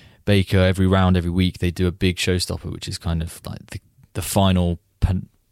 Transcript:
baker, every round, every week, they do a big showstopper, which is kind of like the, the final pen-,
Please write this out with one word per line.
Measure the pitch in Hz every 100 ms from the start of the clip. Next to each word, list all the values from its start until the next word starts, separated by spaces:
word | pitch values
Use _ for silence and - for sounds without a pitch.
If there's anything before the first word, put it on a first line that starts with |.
| - _
baker, | - 101 - 98
every | 92 92 92
round, | 95 92 90
every | 85
week, | 87 92 -
they | 87
do | 82 90
a |
big | 87 92 87
showstopper, | - 90 - 87 87
which | 85 -
is | 92
kind | 85 82
of | 82 - -
like | - -
the, | - - _ _
the | 92
final | - 104 95 90 87 85 _ _
pen-, | - 92 - _ _